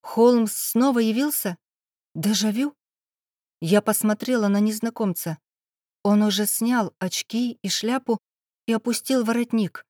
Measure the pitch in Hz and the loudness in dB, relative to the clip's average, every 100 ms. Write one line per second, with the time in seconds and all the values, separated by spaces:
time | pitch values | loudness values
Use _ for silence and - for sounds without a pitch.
0 | - - 233 247 220 - - 226 262 240 | -8 4 6 6 2 -2 -4 2 2 4
1 | 220 220 285 285 208 175 _ _ _ _ | 2 2 0 -2 -6 -8 _ _ _ _
2 | _ - 180 208 214 208 285 - _ _ | _ -4 -2 0 0 0 -4 -6 _ _
3 | _ _ _ _ _ _ 165 202 208 208 | _ _ _ _ _ _ 2 2 2 0
4 | 214 214 - 254 208 202 214 214 233 233 | 0 -2 0 0 2 2 2 0 -6 -4
5 | 208 175 - 160 _ _ _ _ _ _ | -4 -4 -6 -10 _ _ _ _ _ _
6 | 202 208 214 196 208 - 226 247 196 _ | 2 2 2 0 -2 -2 0 0 -2 _
7 | 185 - - 226 240 226 196 - 220 262 | -6 -6 -6 -4 -4 -4 -6 -4 -2 -4
8 | 254 226 _ _ _ _ - 226 247 233 | -2 -4 _ _ _ _ -4 -2 -2 -6
9 | - 262 226 233 240 226 196 - - | 0 -2 0 -2 0 -2 -2 -6 -20